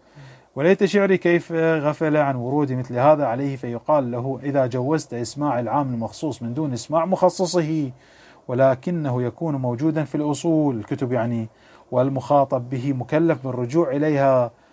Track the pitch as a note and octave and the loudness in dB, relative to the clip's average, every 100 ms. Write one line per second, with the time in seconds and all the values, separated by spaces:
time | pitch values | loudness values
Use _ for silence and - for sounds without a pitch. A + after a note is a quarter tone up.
0 | _ - - - _ C3 D#3+ G3 F#3+ G3+ | _ -20 -20 -20 _ 0 2 4 2 2
1 | G3 F#3 F3 E3+ - E3 D#3+ D#3+ C#3+ D3 | 2 2 2 2 0 -2 0 2 0 0
2 | D#3+ D3+ C#3+ B2+ B2 D3 C#3 B2+ B2+ B2 | 0 2 2 0 -2 -2 -2 -2 -4 2
3 | C#3 D3+ C3+ A#2+ C#3 C3 B2 A#2 - D3+ | 6 6 4 -2 -4 -6 -8 -6 0 0
4 | B2 A#2+ B2+ B2+ C#3 C#3 B2+ B2+ B2+ D#3 | 0 -4 -4 -6 -2 0 0 0 0 -2
5 | - A#2+ A#2+ C#3 D3 B2 A#2+ C#3+ C#3 A#2 | -2 -8 -8 -4 -2 -2 -2 -2 -2 -4
6 | A2 - D#3 B2 A#2 B2 D#3 A#2+ - D#3 | -6 -6 -8 -6 -8 -6 -4 -6 -2 -2
7 | F#3+ F#3 F3+ - F3+ F3 D3+ D#3+ C3+ B2+ | 0 2 0 0 -2 0 0 -2 -4 -8
8 | _ - - - - B2 C3+ C3 F3+ F3 | _ -20 -20 -20 -6 2 4 2 -2 -4
9 | D3 B2 B2 A#2 E3 C#3 B2+ A#2+ D#3 D3 | -2 -2 -2 -4 -4 -2 -2 -2 0 0
10 | D3 D3+ D3+ C#3 E3+ D#3+ D3 A#2 - C#3 | -2 -2 -2 -2 0 2 2 -2 -4 -4
11 | B2+ B2 A#2 A#2 A2+ _ - - - B2 | -2 -2 -2 -2 -6 _ -20 -20 -4 0
12 | C3+ C3+ - C#3+ C3+ C3 A#2+ C3 C3+ C3 | 0 -2 2 2 4 0 -4 -6 -4 -4
13 | A#2+ D3 E3 D3 C3 B2 A#2+ D#3+ D3+ C#3+ | -2 0 2 0 -2 -4 -2 0 2 2
14 | D3+ D3 C3+ B2+ A#2+ - _ | 0 4 4 4 2 -4 _